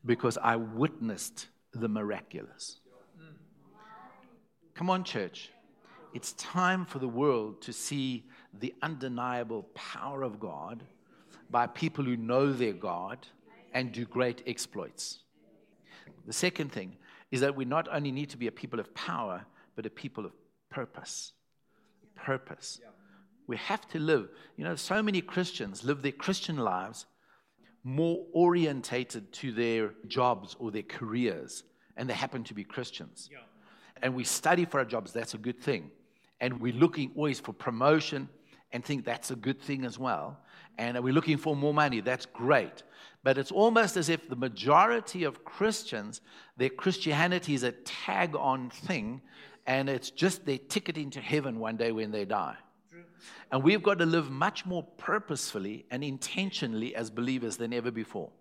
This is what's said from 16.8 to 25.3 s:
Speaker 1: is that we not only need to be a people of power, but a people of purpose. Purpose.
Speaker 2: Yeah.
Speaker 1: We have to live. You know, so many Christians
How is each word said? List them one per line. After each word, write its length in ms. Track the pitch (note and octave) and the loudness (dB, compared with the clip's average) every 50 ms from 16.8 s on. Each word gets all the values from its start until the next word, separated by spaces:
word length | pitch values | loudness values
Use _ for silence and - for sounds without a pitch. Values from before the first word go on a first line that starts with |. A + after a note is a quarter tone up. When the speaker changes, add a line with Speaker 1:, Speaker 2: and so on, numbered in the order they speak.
| F#2+ F#2 - - _ - - - - _ | -8 -8 -12 -16 _ -20 -20 -20 -10 _
Speaker 1:
is 80 | - B2+ | 0 2
that 160 | C3 C#3 C#3 | 2 2 2
we 80 | C3+ C3 | 0 -2
not 240 | B2 C#3 D#3+ D#3+ - | 0 0 0 0 0
only 220 | - D3+ D3 C#3 | -2 -2 0 0
need 180 | C3 C3+ D3 - | -2 -4 -6 -6
to 60 | - | -6
be 100 | A#2 A#2+ | -4 -4
a 60 | A2+ | -4
people 260 | - - - A#2 - A#2 | -4 -6 -10 -6 -6 -6
of 160 | G2+ - - | -6 -6 -10
power, 520 | - - - F3 D3+ A#2 G2+ F2+ F2+ G#2+ - _ - - _ _ | -10 -6 -4 -4 -2 -2 -4 -4 -6 -8 -14 _ -20 -20 _ _
but 100 | - G#2+ | -8 -8
a 60 | A2 | -8
people 340 | - - - C3+ - - G#2+ | -10 -8 -10 -8 -8 -6 -8
of 80 | E2+ - _ _ _ _ _ _ _ | -8 -10 _ _ _ _ _ _ _
purpose. 640 | - C#3 B2 - - - - - - - - - _ _ _ _ _ _ _ _ _ _ _ _ _ _ _ - _ | -8 -8 -8 -8 -10 -16 -14 -12 -10 -10 -10 -12 _ _ _ _ _ _ _ _ _ _ _ _ _ _ _ -20 _
Purpose. 640 | - - - C3+ B2+ - - - - - - - - | -10 -4 -4 -4 -4 -4 -10 -14 -12 -12 -14 -14 -14
Speaker 2:
Yeah. 100 | A#2+ A2 G#2 _ _ _ - - - _ _ _ _ - | -18 -20 -20 _ _ _ -20 -20 -20 _ _ _ _ -8
Speaker 1:
We 80 | A#2+ | -8
have 320 | G#2 - - G3 A3 - - | -6 -2 -2 -4 -4 -4 -6
to 100 | - E3 | -4 -2
live. 300 | D3+ D#3 D#3+ B2+ G2 - - - - - _ | 2 4 4 4 2 -2 -12 -20 -20 -20 _
You 80 | - D3 | -8 -4
know, 120 | E3 E3+ | -4 -4
so 260 | C#3+ - - F#3 G#3+ | -4 -2 0 0 2
many 180 | A3 G#3+ G3 F#3 | 2 2 2 0
Christians 640 | - - | -2 0